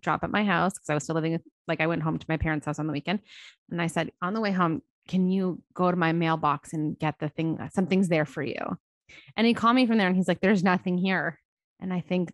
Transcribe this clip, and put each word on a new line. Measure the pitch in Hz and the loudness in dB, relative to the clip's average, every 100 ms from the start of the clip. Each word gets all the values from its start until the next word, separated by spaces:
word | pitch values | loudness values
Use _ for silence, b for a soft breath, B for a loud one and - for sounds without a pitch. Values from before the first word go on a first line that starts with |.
drop | 175 165 | -4 -2
at | 165 | -2
my | 202 | 0
house?" | 208 170 180 - | 2 2 0 -2
'Cause | - | -4
I | |
was | 151 | -4
still | - | -2
living | 160 160 | -2 -2
with, | 165 - _ - | -2 -6 _ -6
like, | 160 | -2
I | 160 | 0
went | 165 | 0
home | 156 156 | -2 -4
to | - | -4
my | 160 | -2
parents' | 160 151 151 | -2 -2 -4
house | 147 | -4
on | 151 | -4
the | |
weekend. | 143 165 202 B B B B _ | -4 -4 -6 B B B B _
And | 170 | -4
I | 170 | -2
said, | 170 - - | -4 -6 -6
"On | 180 | -6
the | 220 | -2
way | 208 | -2
home, | 185 170 160 - _ - | 2 0 0 -6 _ -2
can | 185 185 | 0 2
you | 190 185 160 - | 2 0 -4 -8
go | - 180 | 0 2
to | 175 | 2
my | 165 | 2
mailbox | 165 165 160 156 147 - | 2 2 2 0 -2 -4
and | 160 151 - | -4 -4 -2
get | 156 - | -4 -4
the | 151 | -6
thing? | - 160 - - | -4 -2 -4 -4
Something's | - 185 190 180 | -4 0 2 4
there | 160 147 | 2 0
for | 160 | -4
you." | 131 - - 185 _ _ _ b b - | -6 -6 -8 -8 _ _ _ b b 0
And | 233 | 2
he | |
called | 226 226 254 | 4 4 4
me | 240 | 4
from | 226 | 4
there, | 180 | 2
and | 185 | 2
he's | 185 | 0
like, | 170 | 2
"There's | 190 202 | 2 4
nothing | 190 180 185 180 | 4 2 0 -2
here." | 190 180 147 - _ _ _ _ | 0 -2 -4 -8 _ _ _ _
And | 190 | -6
I | 180 | -6
think | - 180 170 | -2 -2 -2